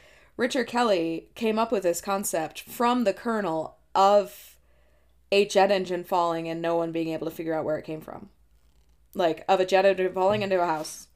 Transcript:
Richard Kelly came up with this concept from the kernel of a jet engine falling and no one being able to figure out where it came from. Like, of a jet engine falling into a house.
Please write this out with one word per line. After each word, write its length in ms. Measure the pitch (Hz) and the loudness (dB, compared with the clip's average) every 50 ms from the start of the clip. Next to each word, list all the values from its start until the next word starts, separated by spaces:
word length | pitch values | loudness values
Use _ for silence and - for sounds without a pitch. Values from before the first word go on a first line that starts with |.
| - - - _ _ _ _ | -20 -20 -20 _ _ _ _
Richard 300 | - 233 254 - 269 233 | -4 -4 -2 0 -2 -4
Kelly 640 | - - 240 247 226 202 175 165 165 165 165 - - _ | -2 -2 0 2 2 2 2 2 -2 -4 -6 -10 -14 _
came 240 | - 233 220 214 220 | -4 -2 -2 0 0
up 120 | 226 233 247 | 0 0 -2
with 100 | 202 180 | 0 0
this 180 | 175 170 170 | 0 -2 -2
concept 600 | - - 196 196 208 - - 170 160 151 - - | -2 -4 -4 -4 -4 -4 -4 -4 -4 -6 -8 -14
from 440 | - - - - 247 240 240 247 240 | -16 -16 -6 -2 0 2 2 2 2
the 80 | 196 190 | 0 -2
kernel 640 | - - 240 226 214 202 175 160 160 160 - - _ _ _ _ | -2 -4 -4 -2 -2 -2 -2 -2 -4 -4 -6 -10 _ _ _ _
of 600 | - 190 196 208 - 302 - - - - - - _ _ _ _ _ _ _ _ _ _ _ _ _ _ _ | 4 6 8 8 6 4 2 -6 -16 -20 -20 -20 _ _ _ _ _ _ _ _ _ _ _ _ _ _ _
a 140 | - 202 202 | 2 2 2
jet 240 | 202 - 202 190 196 | 4 4 4 4 4
engine 340 | 202 190 185 175 180 175 175 | 4 0 0 -2 -4 -6 -4
falling 440 | - 196 180 175 170 165 165 165 165 | -2 0 0 2 2 0 -2 -4 -6
and 140 | 165 165 165 | -6 -4 -2
no 140 | 165 170 | 0 0
one 160 | 170 170 165 160 | 0 0 -2 -2
being 160 | 165 165 160 | -4 -4 -2
able 180 | 160 156 156 | -4 -4 -6
to 80 | 160 - | -8 -8
figure 200 | - 165 160 160 | -8 -6 -4 -4
out 100 | 156 143 | -4 -2
where 120 | 143 156 151 | -4 -4 -4
it 60 | - | -6
came 160 | - 156 156 | -8 -12 -12
from. 280 | - - - - - 196 _ _ _ _ _ _ _ _ _ _ _ _ _ _ _ _ _ | -10 -14 -14 -16 -16 -20 _ _ _ _ _ _ _ _ _ _ _ _ _ _ _ _ _
Like, 300 | 202 180 165 160 160 - - | 0 0 0 0 -2 0 2
of 120 | 190 185 | 2 2
a 60 | 185 | 2
jet 180 | 185 196 190 190 | 2 2 4 4
engine 280 | 196 190 185 185 185 180 | 4 4 2 0 -2 -2
falling 300 | 185 185 190 208 214 202 | 0 2 2 2 0 0
into 180 | 196 190 180 | -2 0 0
a 60 | 175 | 0
house. 420 | 175 160 156 - - - - - _ _ | 0 -2 -4 -6 -10 -12 -16 -18 _ _